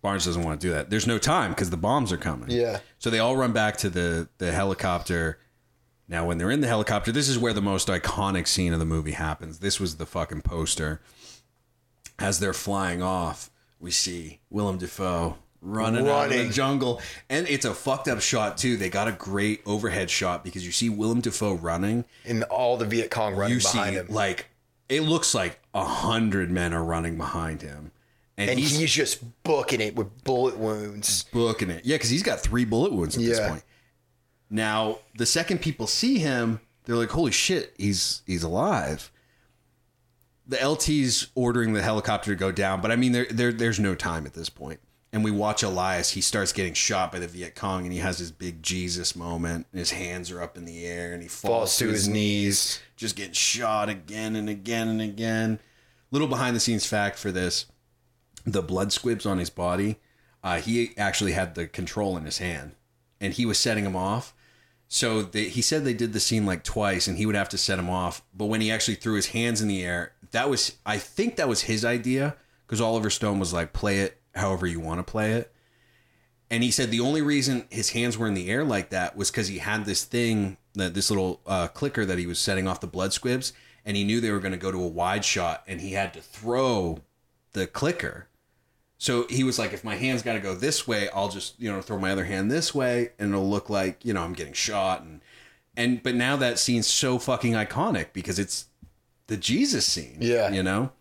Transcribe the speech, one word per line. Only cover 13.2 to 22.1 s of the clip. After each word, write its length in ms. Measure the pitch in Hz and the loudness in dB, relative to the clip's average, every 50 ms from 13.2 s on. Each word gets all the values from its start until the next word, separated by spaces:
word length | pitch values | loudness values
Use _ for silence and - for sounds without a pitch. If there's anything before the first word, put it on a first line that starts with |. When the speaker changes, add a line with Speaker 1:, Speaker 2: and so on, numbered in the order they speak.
| 87 73 69 - - - _ _ _ _ _ _ | 0 -2 -4 -8 -14 -18 _ _ _ _ _ _
Speaker 1:
we 120 | 80 87 | -8 -2
see 480 | 85 - - 92 87 87 80 78 76 - _ _ | 0 0 0 0 -4 -8 -10 -12 -16 -18 _ _
Willem 280 | - 104 104 101 95 92 | -2 -2 0 0 0 -2
Dafoe 600 | 90 87 - - 98 92 90 85 82 82 78 - - _ _ _ | -4 -8 -6 -4 -2 0 0 0 0 -2 -4 -6 -14 _ _ _
running 460 | - 92 104 110 110 113 113 117 131 143 | -10 -6 -4 -2 0 2 2 2 4 4
out 180 | 143 143 143 | 4 2 2
of 60 | 139 | 2
the 60 | 135 123 | 2 0
Speaker 2:
Running. 140 | 123 120 | 0 0
Speaker 1:
jungle. 500 | 107 135 135 135 139 139 127 123 120 120 - - - - - _ | 0 0 2 2 2 2 2 0 0 -2 -6 -14 -14 -16 -8 _
And 180 | 131 151 175 160 | -2 -2 0 0
it's 160 | 143 135 - | 0 0 0
a 80 | 120 98 | -2 -4
fucked 340 | - - - 113 - - 147 | -2 0 -2 -2 0 0 -2
up 140 | 127 107 | 0 0
shot, 360 | - - - 120 107 104 98 - | 0 0 2 2 0 0 -2 0
too. 200 | - 127 120 107 | 0 2 2 2
They 120 | 98 92 | 0 -2
got 180 | 90 98 104 113 | 0 0 0 0
a 40 | |
great 500 | 104 87 - 98 98 101 101 107 107 - - | -2 -4 -6 -4 -2 0 2 2 0 -2 -2
overhead 440 | 101 104 107 104 110 82 101 92 87 | -2 -2 0 0 0 0 0 -2 0
shot 340 | - - 101 90 90 85 - | 0 0 0 0 -2 -2 -6
because 220 | 90 85 92 87 | -10 -10 -8 -8
you 60 | 87 | -4
see 180 | 85 - 120 117 | -2 0 0 0
Willem 300 | 107 104 107 110 117 123 | 0 2 2 2 2 2
Dafoe 340 | 117 117 98 - 110 104 95 | 2 0 -2 0 0 0 0
running. 500 | 87 82 85 82 87 95 101 113 120 120 _ | 0 0 -2 0 0 0 0 0 0 -2 _